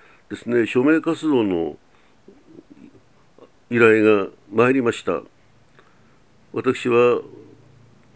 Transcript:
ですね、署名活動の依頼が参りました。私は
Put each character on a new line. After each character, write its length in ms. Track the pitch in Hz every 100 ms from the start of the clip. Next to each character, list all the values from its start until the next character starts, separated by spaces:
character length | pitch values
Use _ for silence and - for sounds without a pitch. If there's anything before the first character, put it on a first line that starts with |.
| - _ -
で 60 | 101
す 120 | 113
ね、 180 | 120 110
署 160 | 127
名 180 | 143 160
活 280 | 165 156 156
動 160 | 131
の 320 | 104 87 78 76 _ _ _ _ - - _ - - - - - _ _ _ _ - _ -
依 100 | 120
頼 460 | 113 110 107 104
が 60 | 95 - -
参 240 | 110 123
り 60 | 135
ま 120 | 117
し 120 | -
た。 180 | - 78 50 _ _ _ _ _ _ _ _ _ _ _ _
私 380 | 117 127 123 123
は 320 | 117 120 113 - - - - _ _ _ _ _